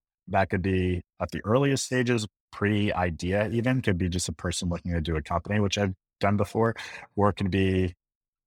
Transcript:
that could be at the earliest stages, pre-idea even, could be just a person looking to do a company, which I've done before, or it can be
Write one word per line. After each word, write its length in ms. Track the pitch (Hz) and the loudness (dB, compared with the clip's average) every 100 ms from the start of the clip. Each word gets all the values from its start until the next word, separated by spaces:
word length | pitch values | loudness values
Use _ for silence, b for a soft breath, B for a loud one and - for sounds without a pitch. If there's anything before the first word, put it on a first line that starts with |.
| _ _ - | _ _ -2
that 220 | 98 95 | 0 2
could 120 | 95 | 0
be 400 | 95 92 90 90 - - | 2 2 2 0 -6 -8
at 100 | 90 | -6
the 100 | - | -4
earliest 420 | - 120 139 135 - | 0 2 2 0 0
stages, 400 | 127 123 120 107 _ _ | 0 2 0 -2 _ _
pre-idea 1000 | - 104 104 104 - 90 78 90 98 107 | -2 0 2 2 0 -2 -2 -2 0 0
even, 320 | 117 117 131 | 0 0 0
could 160 | 110 87 | 2 2
be 120 | 90 | 0
just 200 | 87 - | -2 -4
a 40 | |
person 360 | 82 90 - 92 | -4 -6 -4 -4
looking 240 | 85 90 | -4 -2
to 80 | 85 | -2
do 140 | 80 78 | -2 -4
a 40 | |
company, 380 | - 85 90 104 | -2 -4 -2 0
which 180 | 101 104 | 0 0
I've 160 | 101 95 _ - | -2 -4 _ -2
done 180 | 101 104 | 0 2
before, 380 | 104 110 113 113 B B B - | 0 0 0 -2 B B B 0
or 140 | 101 | 2
it 60 | - | 2
can 140 | 98 | 0
be 440 | 95 95 95 92 - _ _ _ _ | 2 2 2 0 -4 _ _ _ _